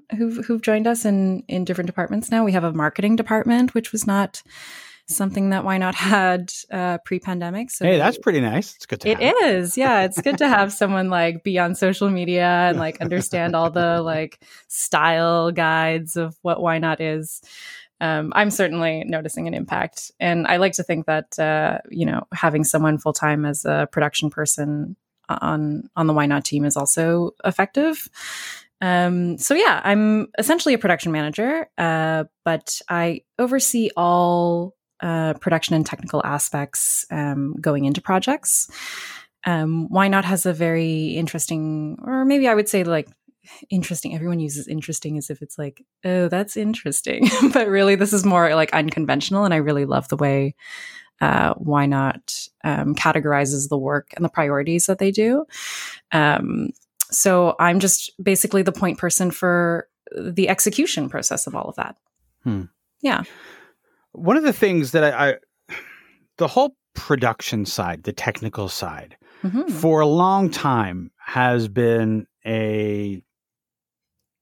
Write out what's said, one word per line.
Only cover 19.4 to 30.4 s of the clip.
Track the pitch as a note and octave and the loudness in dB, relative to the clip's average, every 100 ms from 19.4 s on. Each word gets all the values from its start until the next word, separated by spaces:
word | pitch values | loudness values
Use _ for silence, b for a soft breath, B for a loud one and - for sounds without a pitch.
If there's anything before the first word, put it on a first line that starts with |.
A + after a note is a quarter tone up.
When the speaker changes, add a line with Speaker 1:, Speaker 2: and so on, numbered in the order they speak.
| E3 | -6
Speaker 1:
an | |
impact. | E3 - - D#3 - - _ | -6 -4 -4 -4 -8 -18 _
And | F3 E3+ E3 | -2 0 0
I | F3 | 2
like | F#3+ | 2
to | F3+ | 0
think | E3+ E3 D#3+ | -4 -4 -2
that, | D#3 - - | -4 -4 -4
uh, | D#3 D#3 D3+ - - | -2 0 0 -2 -6
you | - D#3+ | -4 -2
know, | - - | -2 -6
having | E3+ E3 D3+ | -2 0 2
someone | D3+ D#3 D#3 D3+ | 0 2 2 2
full-time | D#3 C#3+ D3+ D3+ | -2 -2 0 0
as | D3 D3 - | -2 -4 -2
a | D3 D3 | -2 0
production | - D3 - D3+ | 0 -2 0 -4
person | - D3+ - D3 D3 D#3+ F#3+ _ _ - | -2 -2 -2 -2 -4 -6 -12 _ _ -8
on, | - D#3 D#3 D3+ D3+ - - | -4 -2 -2 -2 -4 -6 0
on | D#3+ | 2
the | |
Why | D3+ C#3+ | 2 2
Not | C#3+ - | 0 0
team | D3 | 0
is | D3 C#3+ | 0 0
also | C#3+ - E3 E3+ E3+ - | 0 0 2 2 0 -2
effective. | - - G3 C#4 D#4 D4+ - B B B B B B _ | -2 0 0 0 0 -2 -10 B B B B B B _
Um, | F#3 F3+ F3 F3+ F3 E3+ | 0 2 2 2 0 -2
so | - | 0
yeah, | D4+ G#4 F3 | 2 4 2
I'm | G3 G#3 G#3+ G#3+ - | 2 4 4 2 0
essentially | - | -2